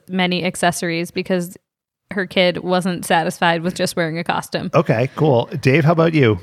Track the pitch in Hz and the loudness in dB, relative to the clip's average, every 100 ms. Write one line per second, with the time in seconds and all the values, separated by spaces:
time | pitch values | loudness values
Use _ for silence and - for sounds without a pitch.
0 | - 185 180 180 180 190 175 - 175 165 | -6 -2 0 0 -4 -2 0 0 -4 -4
1 | 170 - 180 185 175 - _ _ _ _ | -6 -6 -2 -2 -4 -10 _ _ _ _
2 | - 208 180 - 180 175 180 180 185 175 | -10 -6 -2 2 2 2 0 0 0 -4
3 | - 175 165 - 175 170 170 170 180 - | 0 0 0 0 0 0 -2 -4 -4 -2
4 | 165 165 170 170 - 170 180 - - 113 | -4 -4 -4 -4 -4 -6 0 0 2 0
5 | 127 - 151 120 127 165 131 147 143 165 | -2 0 2 2 0 0 2 4 4 4
6 | 165 156 123 98 | 2 4 4 2